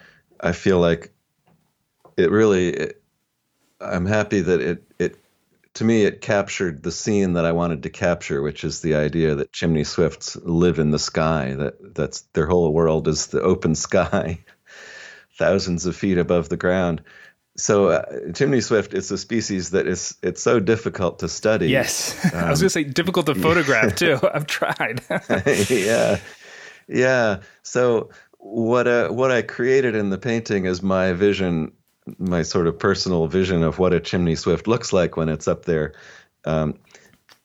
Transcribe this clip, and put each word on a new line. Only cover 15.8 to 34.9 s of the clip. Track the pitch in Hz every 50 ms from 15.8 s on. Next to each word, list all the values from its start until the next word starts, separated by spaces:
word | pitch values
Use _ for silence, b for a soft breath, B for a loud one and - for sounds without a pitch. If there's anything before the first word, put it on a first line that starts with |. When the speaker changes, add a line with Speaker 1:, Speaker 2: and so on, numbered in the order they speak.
| 82
Speaker 1:
of | 90 82
feet | - - 101 92 87
above | 85 85 90 87 82 78
the | 90
ground. | 87 - 90 90 95 90 87 82 78 - B B B B B B B _ _ _
So, | - - - 110 101 98 90
uh, | 80 - - - 69 64 - 76 85
chimney | - 143 147 143 123
swift | 101 - 117 107 95 - -
is | 95 95 -
a | 101 95
species | - - 117 113 104 - 101 92 87 -
that | 92 95 - -
is, | 92 90 - - - _ -
it's | 90 85 - -
so | - 139 120
difficult | 98 95 113 110 - 98 - - 92 85 - -
to | 92 82
study. | - - - 107 110 104 85 104
Speaker 2:
Yes. | 131 135 117 - - - - - - - -
<laughs> | 175 -
I | - - -
was | 143 147
Speaker 1:
Um, | 180
Speaker 2:
gonna | 190
say | - 175 151
difficult | 143 131 - 170 180 175 185 160
to | 151 143
Speaker 1:
<laughs> |
Speaker 2:
photograph | - - 160 165 175 151 135 135 110 110 110 92
too. | - 175 170 143 123 -
<laughs> | 185 -
I've | 151 151
tried. | - - - - - 151 - 151 110 117 123 -
<laughs> | -
Speaker 1:
<laughs> | 175 185 - - - 190 - - 131 - 101 -
Yeah. | 127 113 92 104 117 117 113 110 101 90 B B B B B B B B B B B B B
Yeah. | B - 120 123 131 131 127 117 110 101 92 B B B B B
So | - - 123 127 123 117 110 - - B B B B B _
what, | - 98 104 117 113 110 120 123 117
uh, | 120 120 120 110 80
what | 98 117 131 131 127
I | 117 113
created | 117 - - 120 127 131 139 131 123 110
in | 110 104 101
the | 95 95
painting | - 131 113 117 113 - 107 98 92
is | 92 90 87 95
my | 95 95 92 92 95 90
vision, | 85 101 101 98 92 95 90 85 80 78 - - _ _ _ _ _ - - - -
my | 92 92 90 87 -
sort | - - 98 85
of | 82 85 -
personal | - 104 95 85 - 95 90 85 82 78
vision | 73 95 92 90 95 85 82
of | 80 73 -
what | 92 92 87
a | 82
chimney | - - - 92 87 82 80
swift | - - - 85 82 -
looks | 104 113 120 - -